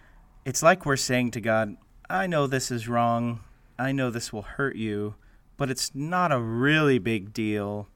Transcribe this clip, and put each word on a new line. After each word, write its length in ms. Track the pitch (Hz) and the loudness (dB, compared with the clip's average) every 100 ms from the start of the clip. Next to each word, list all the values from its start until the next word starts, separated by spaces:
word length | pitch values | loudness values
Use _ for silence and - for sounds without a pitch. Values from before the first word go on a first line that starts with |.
| - - - - | -20 -20 -20 -14
it's 180 | 131 - | -8 2
like 240 | 160 185 151 | 6 6 2
we're 120 | 135 | 0
saying 340 | - 127 123 | 2 0 0
to 80 | 113 | 0
God, 360 | 113 110 107 - _ - - | 0 2 0 -6 _ -18 -6
"I 180 | 185 185 | -2 0
know 200 | 156 139 | 0 0
this 220 | 131 - | 0 -2
is 200 | 120 110 | -4 -2
wrong. 500 | 120 117 117 120 117 - - _ - | 2 2 2 0 -4 -10 -20 _ -4
I 140 | 131 | -2
know 160 | 135 127 | 0 0
this 240 | 117 - | -2 -6
will 80 | 107 | -8
hurt 340 | - - 139 - | -8 -4 -4 -2
you, 400 | 110 104 104 104 - - _ - | -4 -2 -4 -8 -18 -20 _ -6
but 140 | 139 | -4
it's 240 | 127 - 135 | -2 -6 -6
not 380 | 156 180 175 | -4 0 2
a 60 | 131 | 0
really 580 | 113 117 139 156 147 123 | 0 0 4 4 4 4
big 320 | 95 110 101 | 2 -2 -4
deal, 560 | 117 107 104 101 104 101 | -4 -2 -2 -2 -6 -10